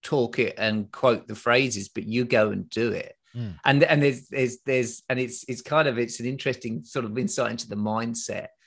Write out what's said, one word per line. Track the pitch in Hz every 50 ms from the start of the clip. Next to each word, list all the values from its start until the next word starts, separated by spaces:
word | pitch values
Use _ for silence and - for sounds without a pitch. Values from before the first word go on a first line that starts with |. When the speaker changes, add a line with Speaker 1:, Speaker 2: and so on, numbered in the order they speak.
| -
Speaker 1:
talk | - 151 139 120 123 - -
it | 117 98 - -
and | 110 110 107 107 104 -
quote | - - - 127 113 - -
the | - 107
phrases, | - - 120 120 131 135 127 107 98 98 -
but | - 131 113
you | 107 110 123 123
go | 120 131 113 107 104
and | 101 98 90 -
do | - 110 117 113
it. | 101 - - - - _ _ _ -
Speaker 2:
Mm. | 120 117 101 82 - -
Speaker 1:
And, | 135 139 139 160
and | 156 156 147
there's, | 143 143 131 120 - -
there's, | - 139 131 120 123 - _
there's, | 135 131 127 120 113 - - - -
and | 131 127
it's, | 127 117 123 - - -
it's | 123 120
kind | - - 147 156 151 139
of, | 117 120
it's | 120 113 - -
an | 117
interesting | 127 139 135 - 139 120 - - 113 113 - -
sort | - - 139 117
of | 107 107
insight | 131 120 101 - 143 120 113
into | 113 113 - 110
the | 104
mindset. | 104 104 107 107 113 113 117 117 - - - 104 - - - - _ _